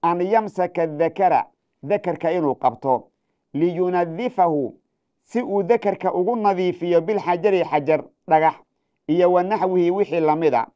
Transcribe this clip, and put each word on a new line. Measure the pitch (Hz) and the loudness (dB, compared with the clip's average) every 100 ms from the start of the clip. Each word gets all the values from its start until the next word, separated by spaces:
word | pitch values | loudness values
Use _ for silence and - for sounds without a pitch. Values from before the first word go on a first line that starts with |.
an | 170 175 | 0 0
yamsaka | 180 226 214 - 175 180 165 | 2 0 0 -4 -4 -2 -4
dakara, | 147 165 160 185 143 - _ _ _ | 0 -2 2 2 2 -2 _ _ _
dakarka | 139 202 175 151 165 | -4 -4 -2 -4 -2
inuu | 185 151 | 0 -2
qabto, | 131 131 117 135 123 - _ _ _ _ 139 170 175 | 0 -2 -2 -2 -2 -2 _ _ _ _ -2 -2 0
liyunadifahu, | 180 180 175 165 247 247 175 151 123 - _ _ _ _ | -2 0 -2 -4 -6 0 0 0 -4 -10 _ _ _ _
si | _ 233 | _ -6
uu | 247 202 | -2 -4
dakarka | 175 226 208 392 - | 0 0 0 -2 -2
ugu | 180 180 240 | -2 -2 0
nadiifiyo, | 208 185 180 175 175 170 | 0 0 -2 -2 0 0
bilxajari, | 165 208 170 180 202 190 | 0 -4 -2 -2 0 0
xajar, | 160 147 139 156 - _ - | 0 -2 0 -2 -2 _ 0
dhagax, | 156 156 - _ _ _ _ - | 2 2 -2 _ _ _ _ -4
iyo | 165 180 | 2 4
wa | 180 | 2
naxwihi, | 180 185 185 180 175 | 0 -2 0 2 0
wixii | 190 196 170 | 0 -2 0
la | 156 156 | 0 2
mida | 160 120 117 | 2 0 -2